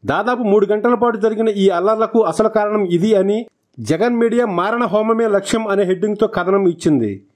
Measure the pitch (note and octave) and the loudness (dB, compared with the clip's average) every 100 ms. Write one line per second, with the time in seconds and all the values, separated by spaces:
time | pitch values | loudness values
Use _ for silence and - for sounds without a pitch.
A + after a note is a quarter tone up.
0 | - D#3 A3+ B3 A3 G#3 G3 G#3 A#3 B3 | -2 -2 -2 -2 2 2 2 0 0 0
1 | A#3+ A3+ A3 G#3+ A3+ G3+ F#3+ F3 F#3+ A3 | 0 0 -2 0 -2 2 2 2 0 0
2 | A3 A3+ G3+ D#3+ A3 A3 G#3 G#3+ F#3+ F3 | 0 0 0 0 0 0 0 -2 0 0
3 | G#3 G#3 F#3+ G#3+ A#3 _ _ - G#2+ D#3+ | 2 2 2 -2 -4 _ _ -16 -4 -2
4 | A#3+ A#3+ A#3 A#3+ A3+ F3 F#3+ A#3 A#3 G#3 | 0 2 0 0 0 -2 -2 -2 0 0
5 | A3 A3+ A3+ G3+ G3 A3+ A3 G3 F#3+ F#3 | 0 0 2 0 0 -4 0 0 0 0
6 | G#3 G#3 - - F3 G3 F#3+ E3+ E3+ C#3+ | -2 0 -2 0 0 2 0 0 0 0
7 | G#2+ G2 _ | 0 -6 _